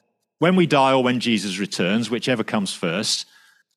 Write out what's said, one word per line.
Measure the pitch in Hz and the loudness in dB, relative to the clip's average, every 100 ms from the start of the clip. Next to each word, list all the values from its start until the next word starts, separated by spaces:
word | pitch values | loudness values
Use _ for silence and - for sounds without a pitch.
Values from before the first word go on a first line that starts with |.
| _ _ _ - | _ _ _ -2
when | 160 185 | 2 4
we | 165 | 4
die | 147 135 | 4 4
or | 135 | 4
when | 123 123 | 2 0
Jesus | 113 113 98 92 | 0 -2 -2 -6
returns, | 101 - 90 107 110 | -6 -2 0 0 -2
whichever | 113 135 123 | -4 -2 -2
comes | 110 107 95 | -2 -2 -4
first, | - 87 87 110 - - _ _ _ _ | -4 -4 -4 -4 -6 -8 _ _ _ _